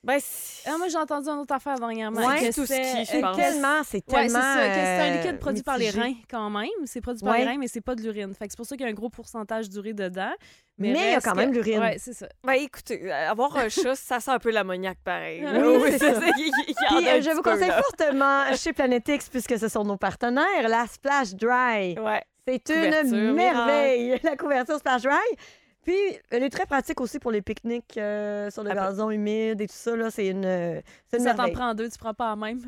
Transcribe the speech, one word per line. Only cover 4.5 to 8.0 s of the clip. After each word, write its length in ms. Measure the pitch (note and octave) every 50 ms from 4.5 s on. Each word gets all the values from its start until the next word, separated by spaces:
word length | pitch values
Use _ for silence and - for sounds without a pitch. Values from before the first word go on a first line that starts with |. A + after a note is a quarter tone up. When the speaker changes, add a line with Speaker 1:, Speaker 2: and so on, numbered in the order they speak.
| C#4 C4 A3 G3+
Speaker 2:
que 60 | G3
c'est 260 | F#3+ F#3 F#3 F3+ F3+
un 120 | - -
Speaker 3:
euh, 40 | - E3+
Speaker 2:
liquide 200 | E4 F#4 - -
produit 240 | - D4 A#3+ C4
par 140 | B3+ D4 C4+
les 80 | B3 A#3
Speaker 3:
mitigé. 160 | G#3+ G3 G#3+
Speaker 2:
reins, 120 | A#3+ B3+ C4 A#3 - _
quand 180 | - A3+ G#3+ G#3
même. 200 | G#3 G#3 A3 D#4 A4 G#4 D4+
C'est 160 | A#3+ - B3
produit 200 | G#3 A#3+ B3 A3
par 100 | G3 G3+ A3+
Speaker 3:
Ouais. 60 | A#3
Speaker 2:
les 40 | B3+
reins, 120 | C4 C4 C#4+
mais 100 | C4+ A#3
c'est 140 | - A#3
pas 120 | - - B3+
de 60 | A3+